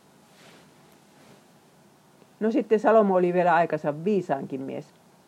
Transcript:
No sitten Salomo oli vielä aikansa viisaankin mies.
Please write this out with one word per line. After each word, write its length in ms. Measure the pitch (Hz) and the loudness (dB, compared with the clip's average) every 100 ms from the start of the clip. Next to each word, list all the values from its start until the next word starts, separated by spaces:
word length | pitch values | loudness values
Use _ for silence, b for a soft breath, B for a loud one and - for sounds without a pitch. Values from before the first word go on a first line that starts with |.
| _ _ _ _ - - - _ _ _ _ _ - - _ _ _ _ _ _ _ _ _ - | _ _ _ _ -20 -20 -20 _ _ _ _ _ -20 -20 _ _ _ _ _ _ _ _ _ -6
No 100 | 214 | -2
sitten 300 | 277 - 214 | -2 0 0
Salomo 340 | 214 220 202 | 4 4 4
oli 180 | 185 180 | 2 0
vielä 220 | 180 175 | 2 2
aikansa 500 | 165 170 151 156 147 | 2 0 -2 -6 -6
viisaankin 560 | 175 202 175 139 131 135 | -2 -2 -2 -6 -6 -10
mies. 260 | 135 131 - _ _ _ | -10 -12 -14 _ _ _